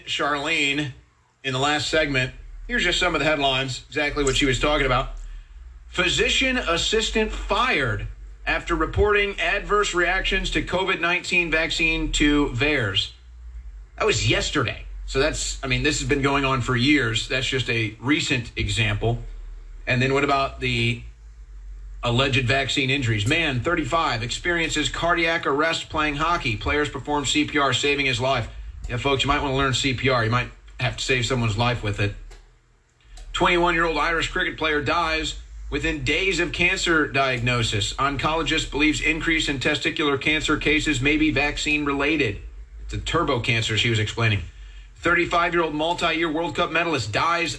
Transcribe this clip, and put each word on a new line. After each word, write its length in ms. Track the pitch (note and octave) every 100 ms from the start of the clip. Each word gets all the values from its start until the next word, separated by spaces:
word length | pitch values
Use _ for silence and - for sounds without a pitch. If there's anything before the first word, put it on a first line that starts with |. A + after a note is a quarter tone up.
| -
Charlene 840 | - D3 C#3+ D3+ D#3+ C#3+ C#3+ C#3 - - _ _ _
in 80 | C3+
the 60 | C3
last 320 | C#3+ D3 -
segment, 420 | D#3+ D3+ C3 B2+ - - - -
here's 160 | A#3+
just 160 | F3+ -
some 160 | F3+
of 60 | D#3+
the 60 | D3+
headlines, 580 | D3+ C#3 C3 C3 B2 -
exactly 380 | D3 D3 D3
what 120 | C#3 C3
she 100 | C#3+
was 120 | A#2+
talking 280 | D3+ D3+ C3+
about. 240 | B2+ C3 - - - - - - - -
Physician 680 | - F3 D3+ B3 B3+ C4 B3+
assistant 720 | E3 E3 - A3 G#3+ A3 A3
fired 800 | - - G3+ B3 E3 B2 G#2 A2+ - - - C3
after 280 | D#3+ -
reporting 640 | D#3+ D#3 F#3 G#3 G#3 G3+ G3
adverse 560 | E3+ G3+ F3 G#3 G3+
reactions 560 | F3 E3+ F#3+ - F#3+ F#3
to 100 | D#3+
covid 360 | C3 F3+ F#3 E3+
nineteen 520 | E3+ F3 - F3+ E3+
vaccine 600 | D#3+ D#3+ D#3+ D#3+ D#3+ D#3
to 360 | - D3 D3 C#3
vaers. 640 | A#2+ D3 C#3+ G#2 F#2+ - - - - - - - - - -
That 80 | G#3
was 220 | F#3 G#2
yesterday. 580 | F#3+ F3+ D3 A#2 - - -
So 140 | - C3+
that's, 400 | D#3 C#3+ - -
I 40 | C3
mean, 160 | B2
this 180 | D3 D3
has 80 | B2
been 140 | C#3+
going 240 | C#3 C#3+ C3+
on 160 | C3
for 120 | B2
years. 540 | A#2 C3+ D3 A2+ A2+ -
That's 180 | C3 B2
just 220 | C3+ A#2+
a 260 | A#2 G#2+ G#2+
recent 500 | B2 D#3+ - C3 A2+ A2+
example. 640 | G2+ G2+ G#2+ G#2 A2 A#2 - - - - - - -
And 140 | B2+
then 140 | C3
what 100 | C3+
about 360 | C#3+ C#3 - -
the 420 | B2+ A#2+ A#2 A#2 - - - - - - - - - -
alleged 440 | A2+ A#2+ C#3 B2+ A#2+
vaccine 420 | C3+ C3+ D3 C3
injuries? 400 | C#3+ A#2 G#2+ G#2
Man, 320 | E3 D#3 B2+
thirty-five, 600 | E3 E3+ C3+ E3 D3+ A#2
experiences 640 | A#2+ - F3 E3+ D#3 D3+ C#3
cardiac 580 | - E3+ E3+ E3 E3 E3
arrest 420 | C#3 E3 E3 -
playing 280 | D#3 D3+ C#3+
hockey. 400 | E3 E3+ B2+ G#2
Players 320 | D3+ D3 C#3+
perform 380 | C3+ C#3+ D3 B2+
C 180 | D3+
P 140 | C#3 D3
R, 140 | C#3
saving 340 | A#2+ C#3+ C#3+ C3+
his 140 | A#2+
life. 280 | C3 B2+ - - - - -
Yeah, 80 | A#2+
folks, 260 | C#3 C3+
you 60 | C#3
might 140 | C#3+
wanna 140 | C#3+ C3
learn 180 | C3+
C 180 | A#2+ C#3
P 160 | A#2 C3
R. 160 | B2+
You 60 | A2
might 180 | B2 A#2 - - -
have 160 | B2 -
to 80 |
save 220 | - C3 A2+
someone's 320 | B2+ A2+ G2+
life 240 | B2 A#2
with 180 | G#2 G2
it. 140 | G2+ - - - - _ _ _ _ _ - - -
Twenty-one-year-old 640 | - F3+ F3 F3 E3+ E3+ D3+
Irish 320 | D#3+ E3 -
cricket 260 | F3+ F3 A#2+
player 260 | D#3 D3
dies 560 | C#3 E3 D#3+ D#3 D3+ - - - -
within 340 | C#3+ E3 D#3
days 340 | C3 D#3 F#3+ E3
of 140 | E3
cancer 540 | A#2+ F3+ F#3+ F3+ D#3+ C3
diagnosis. 880 | C3+ C3+ B2+ B2 A#2+ A2+ G#2 -
Oncologist 760 | - C#3 C#3 D#3 E3 D3 D#3 -
believes 300 | C3+ D3+ D3
increase 480 | D#3 D#3+ E3+ D#3+ D3+
in 100 | C3+
testicular 600 | D#3+ D3 D#3+ D#3+ D3 C#3
cancer 380 | D#3+ D#3 C#3 C#3+
cases 420 | D3 D3+ D3+ C3
may 160 | C#3+ D3+
be 140 | D#3
vaccine-related. 1080 | C3+ D3 C#3+ D3+ D3+ C#3+ C#3 C#3+ D#3 A#2 F#2+ - - - -
It's 80 | -
a 60 | G#2+
turbo 420 | - D#3+ D3 B2
cancer, 380 | B2 A2+ A2 G#2+
she 100 | A#2+
was 100 | A2
explaining. 440 | G#2 - A#2 G2 E2 - - - - -
Thirty-five-year-old 800 | E3 F3 D#3+ F3 F3 E3+ D#3
multi-year 560 | D3+ E3 F3 E3+ D#3+ E3
World 260 | D3+ E3 D3+
Cup 160 | E3
medalist 380 | E3 E3+ C#3+ G#2
dies 480 | B2+ D#3+ E3+ E3